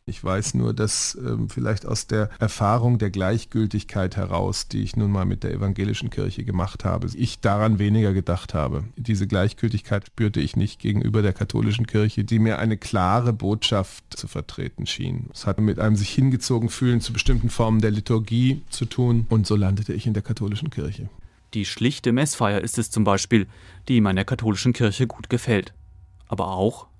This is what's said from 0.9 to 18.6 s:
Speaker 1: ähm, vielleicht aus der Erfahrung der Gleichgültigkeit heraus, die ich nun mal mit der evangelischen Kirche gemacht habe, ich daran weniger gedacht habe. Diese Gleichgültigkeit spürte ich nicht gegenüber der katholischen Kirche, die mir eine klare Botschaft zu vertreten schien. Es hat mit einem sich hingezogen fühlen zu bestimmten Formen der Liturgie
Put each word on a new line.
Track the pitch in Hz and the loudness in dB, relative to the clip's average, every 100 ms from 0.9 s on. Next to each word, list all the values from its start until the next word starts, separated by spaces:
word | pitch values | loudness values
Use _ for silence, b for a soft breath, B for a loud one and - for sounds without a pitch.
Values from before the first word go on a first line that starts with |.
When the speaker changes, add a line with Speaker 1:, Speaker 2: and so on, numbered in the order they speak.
| - - - | -2 -4 -6
Speaker 1:
ähm, | 123 113 104 | -6 -4 -4
vielleicht | - 110 104 - | -4 -2 -2 -2
aus | 113 - | -6 -2
der | 110 104 B | -2 -2 B
Erfahrung | 107 - 101 120 120 117 | -2 0 2 4 4 2
der | 104 | 0
Gleichgültigkeit | 92 95 117 - 113 107 104 - 101 92 - | 0 0 0 -2 -4 -2 -2 -4 -2 -2 -2
heraus, | 95 90 95 98 - | -4 -2 -2 -4 -6
die | 107 | -4
ich | 101 - | -2 0
nun | 104 | 0
mal | 98 | 2
mit | 92 95 | 0 -2
der | - | -4
evangelischen | 90 98 98 98 104 113 | -2 -2 -2 -2 -2 -6
Kirche | - 95 - | -4 -4 -4
gemacht | - 92 92 - | -4 -2 -2 -2
habe, | 95 85 87 | -2 -2 -2
ich | - 117 - | -2 -4 0
daran | 110 101 110 104 | 0 2 4 4
weniger | 101 110 104 | 4 4 4
gedacht | 95 87 87 - | 2 0 -2 -2
habe. | 80 69 69 107 - | -2 -2 -2 -6 -8
Diese | 117 101 98 | -2 0 0
Gleichgültigkeit | 98 95 - 117 110 - 101 - | 2 2 0 -2 -2 -2 -4 -4
spürte | - 107 104 | -2 0 2
ich | 73 - | 0 0
nicht | 101 - | -2 -2
gegenüber | 107 104 110 107 | -2 0 2 2
der | 101 | 2
katholischen | - 101 - 107 107 113 | 0 -2 0 0 0 0
Kirche, | 107 107 - | 2 2 0
die | 104 113 | 2 4
mir | 110 107 | 4 2
eine | 113 107 | 0 -2
klare | - 101 90 110 120 | -2 0 4 4 2
Botschaft | 110 95 110 - 104 95 - - | 0 0 0 0 0 -2 -6 -16
zu | - - | -12 -10
vertreten | - - - - - - | -8 -8 -8 -8 -6 -8
schien. | - 90 87 - | -6 -6 -6 -8
Es | - - | -6 -4
hat | 95 | 0
mit | 107 - | 2 2
einem | 107 | 2
sich | 104 101 | 2 0
hingezogen | - 135 127 - 120 113 | 2 4 2 0 0 0
fühlen | - 127 120 | 0 2 2
zu | - | 0
bestimmten | 113 - 123 117 | -2 2 4 2
Formen | - 113 110 | 2 2 4
der | 110 | 4
Liturgie | 104 - 110 104 117 127 135 | 0 0 0 0 2 2 0